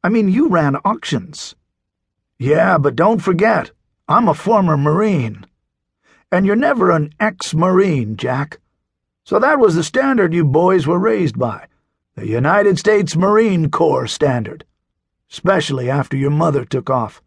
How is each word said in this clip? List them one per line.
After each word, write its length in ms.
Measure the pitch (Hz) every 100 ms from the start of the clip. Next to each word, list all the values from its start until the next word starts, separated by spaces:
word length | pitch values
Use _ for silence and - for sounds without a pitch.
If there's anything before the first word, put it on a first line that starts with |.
I 60 | 175
mean, 180 | 226 202
you 220 | 196 302
ran 260 | 175 147 139
auctions." 720 | 190 226 - 139 90 - - - _ _ _ _ _ _ _ _
"Yeah, 400 | 123 151 185 170
but 200 | 143 120
don't 220 | 185 226
forget, 520 | - 175 214 196 - _ _ _ -
I'm 180 | 175 226
a 60 |
former 420 | - 196 220 180 147
Marine. 720 | 147 160 214 175 113 104 - _ _ _ _ _ _ _ _
And 140 | 180 190
you're 100 | 208
never 360 | 294 262 185
an 220 | 165 147 -
ex-Marine, 960 | 214 - - 156 180 185 196 147 107 110
Jack. 420 | 123 127 147 - _ _ _ _ _ _
So 160 | - -
that 180 | 262 294
was 180 | 220 165
the 80 |
standard 500 | 160 254 269 262 185
you 120 | 170 165
boys 400 | 143 180 190 143
were 140 | 175
raised 400 | 208 220 160 117
by, 280 | 120 101 - _ _ _ _ -
the 120 | 107
United 500 | 113 139 196 208 185
States 380 | 208 214 185 160
Marine 560 | 190 208 226 180 151
Corps 360 | - 165 135 123
standard, 560 | - 143 123 104 82 - _ _ _ _ _ _
especially 600 | - 175 190 147 135 123
after 260 | 139 139 139
your 140 | 139
mother 360 | 147 165 139 123
took 240 | 131 120
off. 320 | 131 110 -